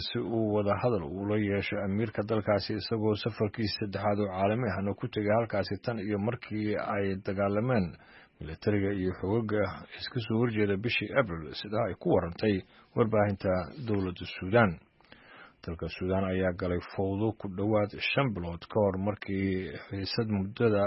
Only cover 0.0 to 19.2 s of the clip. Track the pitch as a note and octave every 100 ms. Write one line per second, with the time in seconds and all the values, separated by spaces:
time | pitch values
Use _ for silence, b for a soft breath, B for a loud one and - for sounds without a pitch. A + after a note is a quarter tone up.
0 | F#2+ A#2+ G2+ A2+ A2 G#2 G2+ G2+ B2 F#2
1 | D2+ F#2 G2+ G#2+ G#2 G2 F#2 G2+ G2+ G2
2 | A2+ - G#2 A2 G2+ G#2 - G#2+ - A2+
3 | G#2+ G#2+ A#2 G#2 G#2+ - G#2+ - G#2+ F#2+
4 | G#2 G2+ G2+ F#2 G2 A2 B2 F#2 G2+ G2
5 | - - G#2 A2 A#2 G#2 F#2 G2 - A2+
6 | G2 G#2 G#2 A2+ - G#2+ G#2+ G#2 - G#2+
7 | G2 F#2+ G2 G2 G2 G2+ A#2+ B2 F2 -
8 | B B B - D2+ E2 - G2+ G2 G2+
9 | F#2 F2+ F#2 A2+ A2 G#2+ G2 - - -
10 | - B2 G#2+ A2+ A#2+ G#2+ G#2 G2 A2+ G#2+
11 | G#2 C3+ A#2 E2 D#2 - G2+ G#2+ A2+ -
12 | F3+ A#2 F2 E2+ A2 F#2+ - B B -
13 | A#2 G#2+ G#2 G2 G2+ F#2 F2+ - A#2 G#2
14 | F#2+ F2 F2+ - F#2 A#2 A2 D#2+ - _
15 | B B B B B B - E2+ D#2+ -
16 | F#2 F#2+ F#2+ F#2 F#2 F2+ F#2 F2+ - -
17 | G2 G2 A2 G2+ G2+ F#2 G2+ G#2+ G#2 -
18 | - - C#3 G2 E2+ E2+ - A#2 G2+ F#2+
19 | G2+ G#2